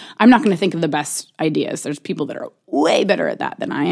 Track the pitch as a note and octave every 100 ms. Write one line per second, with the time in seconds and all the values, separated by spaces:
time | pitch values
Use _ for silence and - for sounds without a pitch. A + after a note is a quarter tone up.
0 | - - A3 B3 G#3+ E3+ F#3 E3+ E3 D3
1 | C#3+ - - - D#3+ D3 - - - D3+
2 | - D#3+ C#3+ - - - _ C3+ D#3+ -
3 | G3+ F#3+ D#2+ - - - A2 C#3 D#3